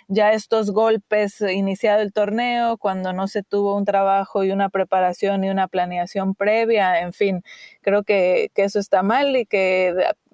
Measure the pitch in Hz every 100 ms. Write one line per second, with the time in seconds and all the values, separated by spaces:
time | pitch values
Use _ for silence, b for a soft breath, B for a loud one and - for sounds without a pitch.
0 | - 196 208 220 - 226 208 196 226 220
1 | - 214 202 - 208 190 196 190 214 214
2 | 208 214 208 220 247 240 233 226 202 190
3 | 185 185 196 214 196 202 202 202 202 196
4 | 196 196 196 202 190 196 196 190 185 185
5 | 180 180 196 196 190 196 185 185 180 175
6 | 175 202 190 190 202 220 226 226 185 175
7 | 175 - 202 180 B B B B - 202
8 | 202 202 180 180 - - 196 202 202 190
9 | 196 247 285 262 226 196 190 185 185 180
10 | - - _